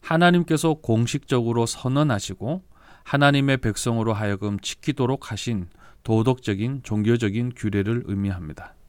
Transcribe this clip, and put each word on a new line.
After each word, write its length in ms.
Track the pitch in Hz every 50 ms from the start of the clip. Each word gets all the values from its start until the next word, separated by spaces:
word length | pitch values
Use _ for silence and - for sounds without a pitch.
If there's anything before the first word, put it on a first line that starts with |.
하나님께서 720 | - - 160 160 175 175 175 175 170 - 160 147 - 165 156
공식적으로 920 | 156 - - 113 110 120 120 - 143 - - 135 123 117 113 113 117 117
선언하시고 960 | 113 - - - 127 131 143 151 151 120 98 - - 98 - - 117 160 185 - _ - - - - - - _
하나님의 540 | - - 143 143 143 143 139 139 139 135 127
백성으로 540 | - 117 104 - - 120 117 113 110 113
하여금 460 | 110 101 107 104 101 98 104 104 101 98
지키도록 720 | - - - _ - - 135 - 127 120 135 139 - -
하신 380 | 110 101 - 120 117 101 87 82 - - - - - - _
도덕적인, 800 | - 113 110 110 127 131 123 - - 104 95 107 123 135 135
종교적인 720 | - - 104 107 104 107 117 120 113 104 98 113 120 123 120
규례를 480 | - - 107 98 101 98 101 117 120 -
의미합니다. 680 | - 101 98 98 98 95 90 85 76 73 - - - - _ -